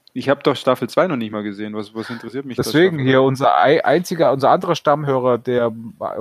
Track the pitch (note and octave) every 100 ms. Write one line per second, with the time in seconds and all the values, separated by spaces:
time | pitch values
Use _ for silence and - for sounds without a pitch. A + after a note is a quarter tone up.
0 | _ C3 C3+ C#3 D3+ B2+ - B2+ A#2+ -
1 | F#3 C3 A2 G#2+ G#2 G2+ G#2+ G#2+ G2+ A2
2 | A2 A#2 A2+ B2+ C#3 A#2+ A2+ C#3+ F#3 D#3
3 | C3 C3 C3+ C3 C#3 C#2+ B2+ D#3+ - D#3
4 | F3+ E3 C#3 C3+ - E3 F#3+ D#3 D3+ D3
5 | C#3+ C3 B2+ A#2+ B2 B2 A#2 A2+ A2+ -
6 | - -